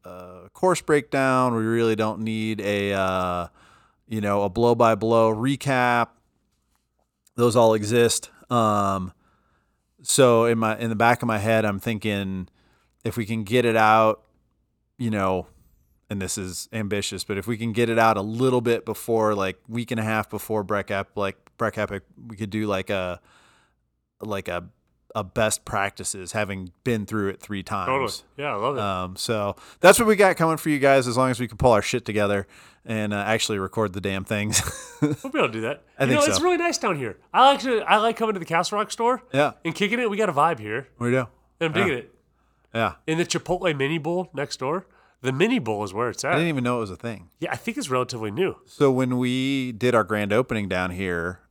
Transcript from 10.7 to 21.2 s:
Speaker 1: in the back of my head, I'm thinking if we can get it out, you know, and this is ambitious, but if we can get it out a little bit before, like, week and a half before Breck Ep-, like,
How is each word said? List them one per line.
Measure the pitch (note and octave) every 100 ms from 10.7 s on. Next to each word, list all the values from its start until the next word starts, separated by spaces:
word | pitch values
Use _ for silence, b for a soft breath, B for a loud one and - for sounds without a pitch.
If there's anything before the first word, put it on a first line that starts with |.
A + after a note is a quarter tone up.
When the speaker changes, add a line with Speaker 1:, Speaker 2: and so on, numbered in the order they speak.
| G#2+
Speaker 1:
in | A#2
the | G#2+
back | A#2 B2
of | A#2+
my | G#2+
head, | G#2+ A2
I'm | G#2+ G2
thinking | A#2 A2 A2 G2+ G2 F#2+ F2+ _ _ _ _ _
if | A#2 A#2+
we |
can | G#2 A2+
get | G2 B2+
it | A#2 A2
out, | A2 A2 A2 G#2+ _ _ _ _ _ _ _ -
you | A#2+
know, | G#2 F#2+ F#2+ - _ _ _ _ _ _
and | G2+
this | F#2 -
is | F#2 F2 -
ambitious, | A2 G2+ G2+ - F#2+
but | - G2
if | G#2+
we | A2+
can | A#2
get | A2 A#2
it | A#2
out | A2+ G#2
a |
little | G#2 A2+ C3 B2
bit | A#2+ A#2
before, | - G#2 - A2+ G#2+ G2+
like, | F#2+ F#2+ -
week | A#2 A2+
and | A2+
a |
half | G#2+ A2 G#2+
before | G#2 - G#2+
Breck | G2 G#2 G2
Ep-, | G2 G2
like, | -